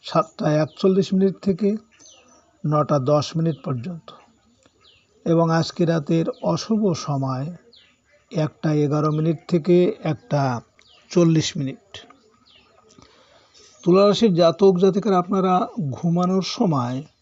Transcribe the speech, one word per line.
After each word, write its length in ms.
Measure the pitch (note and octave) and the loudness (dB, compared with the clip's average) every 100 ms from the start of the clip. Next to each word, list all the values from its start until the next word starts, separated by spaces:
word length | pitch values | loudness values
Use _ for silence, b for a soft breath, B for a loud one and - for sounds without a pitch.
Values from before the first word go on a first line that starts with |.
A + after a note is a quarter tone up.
সাতটা 440 | - E3+ D#3 - D#3 | -2 -2 -2 -4 0
একচল্লিশ 600 | D3+ D3+ - F#3+ F#3+ - | 0 -2 0 0 2 0
মিনিট 200 | F#3+ G3 - | 2 0 0
থেকে 340 | G3+ F3 G3+ G#3+ _ _ - - b b b _ D3 | -4 -2 -2 -4 _ _ -20 -20 b b b _ -2
নটা 320 | D3+ D3 D3 | 0 2 0
দশ 280 | B2+ D3 C#3 D#3+ | 2 0 0 -2
মিনিট 200 | E3 C#3+ | -2 -4
পর্যন্ত, 440 | - B2+ B2 E3 - - _ _ _ _ _ _ _ _ _ _ | -8 -8 -8 -14 -18 -20 _ _ _ _ _ _ _ _ _ _
এবং 220 | - E3 E3 | 0 2 2
আজকে 340 | E3 D#3+ - | 0 -2 -2
রাতের 420 | E3+ E3 C#3+ E3 E3 - | 0 0 0 -2 -2 -6
অশুভ 500 | G3 E3+ - A3 G#3 | -4 -4 -2 -2 0
সময় 540 | D3 - C#3 C3 C3 D3 F3 _ - _ _ _ _ _ | -2 -4 -6 -4 -6 -8 -12 _ -20 _ _ _ _ _
একটা 380 | F3+ D#3 _ E3 | -6 -6 _ -4
এগারো 380 | D3+ D3 D3+ D#3 | 0 0 0 -2
মিনিট 280 | D#3 D#3+ D#3 - | -2 -2 -4 -4
থেকে 280 | F3 D3 F3 F3+ - | -4 2 2 2 -2
একটা 580 | D#3+ D#3 - - C3 A#2 - _ _ - _ | -6 -6 -4 -2 -2 -4 -10 _ _ -20 _
চল্লিশ 460 | F3+ E3+ D#3 D3 E3+ | 2 4 2 0 -6
মিনিট। 300 | C3+ C3+ _ - - - _ _ _ - _ _ _ C6+ b b b b b b b _ | -8 -10 _ -20 -20 -20 _ _ _ -20 _ _ _ -20 b b b b b b b _
তুলা 240 | F3 F#3 G3+ | 2 4 4
রাশির 260 | G3 A3 | 4 2
জাতক 440 | E3+ E3 E3 G3 F3+ | 4 2 6 4 6
জাতিকারা, 400 | F#3+ F#3+ G#3+ F#3+ | 2 2 0 0
আপনারা 480 | F3 G3 F#3 F#3 A#3+ F#4 D3 | 0 -2 2 0 -2 -6 -6
ঘুমানোর 520 | A2+ E3+ E3+ F3+ F#3+ | -4 -2 0 0 -2
সময় 600 | F3 - A3 C#3+ B2 B2+ D3+ _ | -4 -2 -2 0 -2 -6 -10 _